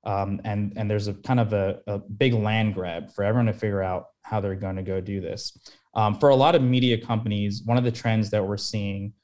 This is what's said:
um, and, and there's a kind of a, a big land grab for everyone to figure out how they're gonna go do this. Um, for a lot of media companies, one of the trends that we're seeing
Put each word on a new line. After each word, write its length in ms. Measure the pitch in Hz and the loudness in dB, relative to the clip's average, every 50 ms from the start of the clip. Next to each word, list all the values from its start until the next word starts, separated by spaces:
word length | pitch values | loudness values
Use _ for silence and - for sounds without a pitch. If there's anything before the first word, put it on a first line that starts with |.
| _ | _
um, 360 | 107 98 101 98 98 98 98 - | -4 -2 -2 -2 -2 -4 -6 -4
and, 280 | 113 104 104 104 101 - | -4 -2 -2 -2 -4 -4
and 120 | 113 107 101 | -4 -2 -2
there's 180 | 107 104 101 | -2 -2 -2
a 60 | 104 98 | -4 -6
kind 260 | - - - 127 123 | -8 -2 0 2 2
of 140 | 113 101 107 | 2 2 2
a, 260 | 101 95 95 - - _ | 0 0 0 -4 -6 _
a 140 | - 104 101 | -8 -8 -8
big 340 | - - 110 101 139 131 120 | -8 -10 -2 0 2 2 2
land 400 | 113 107 107 110 110 110 107 95 | 2 2 2 2 2 2 0 0
grab 380 | 95 92 87 82 85 - - | -2 -6 -6 -6 -8 -10 -10
for 120 | - - 101 | -6 -2 -2
everyone 220 | 101 110 123 117 | 0 2 2 2
to 60 | 113 101 | 0 0
figure 300 | - 110 107 101 98 95 | -2 -2 -2 -2 0 -2
out 220 | 92 90 92 - - _ _ | -2 -4 -6 -6 -12 _ _
how 180 | _ - 113 107 | _ -6 -4 -4
they're 160 | 98 101 95 | -2 -4 -4
gonna 280 | 92 101 95 95 95 92 | -4 -6 -6 -6 -6 -6
go 180 | 95 95 95 | -4 -4 -6
do 180 | 92 101 101 98 | -4 -4 -6 -6
this. 380 | 90 80 - - - - _ - _ - - _ _ _ _ | -6 -8 -8 -8 -10 -12 _ -16 _ -20 -20 _ _ _ _
Um, 220 | - 107 104 104 | 0 0 2 2
for 120 | 104 - 143 | 4 6 6
a 60 | 135 | 8
lot 200 | 131 135 160 175 | 8 6 6 6
of 60 | 156 | 6
media 360 | 131 123 127 127 127 123 117 | 4 4 4 4 4 4 2
companies, 640 | 110 - - 117 110 117 110 104 104 104 101 98 104 - | 0 0 -2 -2 -2 0 -2 -2 0 -2 -2 -4 -4 -2
one 120 | 110 117 | 0 2
of 60 | 123 123 | 2 2
the 80 | 120 | 0
trends 380 | 113 - - 117 110 110 107 101 | -2 -2 -2 0 2 2 0 0
that 140 | - 107 95 | 0 0 0
we're 120 | 98 104 | 0 -2
seeing 560 | 101 - - - 107 101 101 98 98 101 104 - _ | -4 -4 -4 -4 -4 -4 -4 -4 -6 -8 -8 -10 _